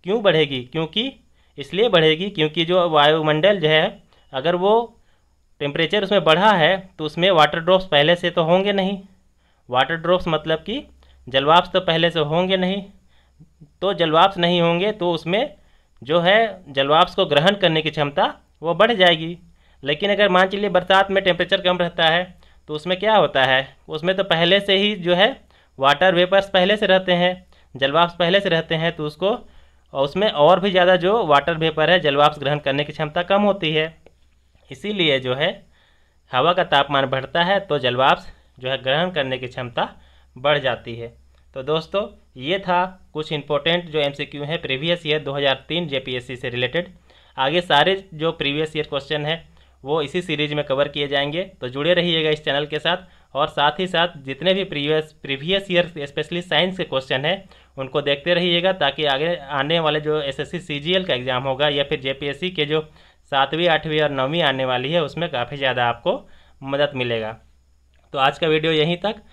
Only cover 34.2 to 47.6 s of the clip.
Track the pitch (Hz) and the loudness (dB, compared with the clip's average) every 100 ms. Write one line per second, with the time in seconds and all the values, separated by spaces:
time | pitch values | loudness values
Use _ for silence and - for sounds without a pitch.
34.2 | _ _ _ _ _ 127 202 208 160 135 | _ _ _ _ _ -12 -8 -2 0 0
35.2 | 131 127 165 202 _ _ _ _ _ _ | -2 -2 -4 -6 _ _ _ _ _ _
36.2 | _ 127 151 180 170 143 139 139 135 131 | _ 0 2 0 2 2 2 0 0 -4
37.2 | 135 165 175 196 196 147 123 123 135 180 | -4 -2 0 -2 -2 -2 -2 2 2 2
38.2 | - - _ - 127 135 131 143 185 175 | -4 -20 _ -12 -8 -4 -2 -2 -2 -4
39.2 | 131 127 123 - 123 135 202 - _ _ | -4 -6 -8 -10 -8 -6 -6 -8 _ _
40.2 | _ 127 139 147 131 113 123 117 117 - | _ -4 0 0 0 -4 -8 -12 -14 -16
41.2 | _ _ _ 135 131 160 160 190 226 - | _ _ _ -12 -4 -4 -2 -6 -6 -12
42.2 | _ 131 135 190 180 175 185 185 - 151 | _ -12 -6 -4 -2 -2 -2 -8 -12 -10
43.2 | 156 151 143 147 165 175 170 151 143 143 | -6 -8 -4 -2 0 -2 -2 -2 -2 -4
44.2 | 143 143 143 165 131 135 160 170 151 151 | -10 -8 -8 -8 -6 -4 -2 -4 -2 -4
45.2 | 135 139 139 131 - 160 170 135 131 127 | -4 -2 0 -2 -4 -6 -4 -6 -6 -10
46.2 | 120 123 131 123 123 165 185 - _ _ | -8 -10 -8 -4 -4 -4 -8 -18 _ _
47.2 | _ - 135 175 | _ -4 0 0